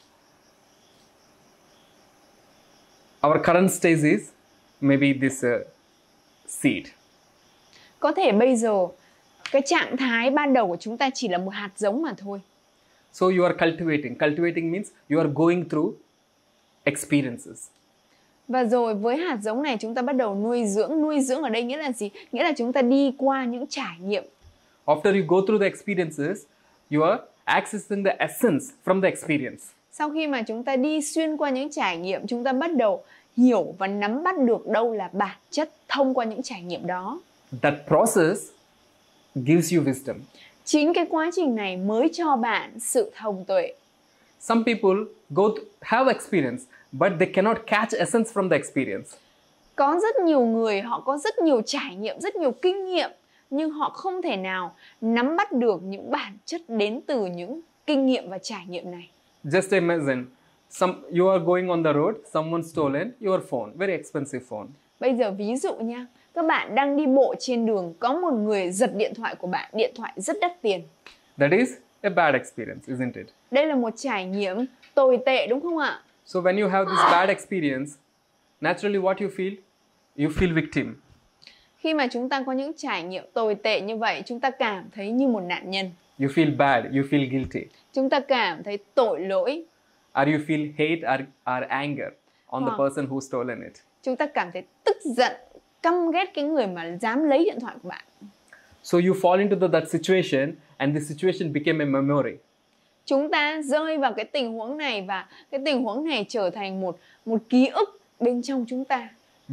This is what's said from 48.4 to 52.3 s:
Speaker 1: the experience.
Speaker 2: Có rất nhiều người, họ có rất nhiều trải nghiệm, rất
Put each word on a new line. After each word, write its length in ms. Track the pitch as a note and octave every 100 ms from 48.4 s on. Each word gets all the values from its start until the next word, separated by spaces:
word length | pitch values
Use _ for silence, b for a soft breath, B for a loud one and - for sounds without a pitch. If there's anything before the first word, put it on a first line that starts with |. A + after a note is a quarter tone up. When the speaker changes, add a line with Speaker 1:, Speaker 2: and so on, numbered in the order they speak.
| F#3
Speaker 1:
the 80 | D3+
experience. 520 | C#3+ - B2 G2 B2+ - b b b _ _ -
Speaker 2:
Có 240 | C#4 E4+
rất 220 | A4 C5+
nhiều 160 | F4 D4
người, 400 | A#3 A3+ A3+ G3+
họ 200 | A#3 D3+
có 180 | B3 D4
rất 200 | G#4+ A4
nhiều 240 | E4 B3+
trải 340 | - C#4 C#4 F#3
nghiệm, 240 | G#3+ -
rất 160 | F4